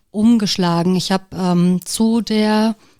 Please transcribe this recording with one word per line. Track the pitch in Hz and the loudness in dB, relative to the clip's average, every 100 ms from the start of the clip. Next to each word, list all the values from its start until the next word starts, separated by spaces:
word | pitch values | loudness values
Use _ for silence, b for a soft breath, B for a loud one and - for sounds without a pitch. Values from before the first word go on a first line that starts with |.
| _ | _
umgeschlagen. | - 226 233 208 - 175 170 175 185 | 0 2 2 0 -2 0 0 0 0
Ich | - | -2
hab, | 190 - | -4 -4
ähm, | 165 185 175 180 180 - | -4 0 2 2 0 -4
zu | - 226 233 | -2 0 0
der | 202 214 214 214 220 214 b | -2 -2 0 0 0 -4 b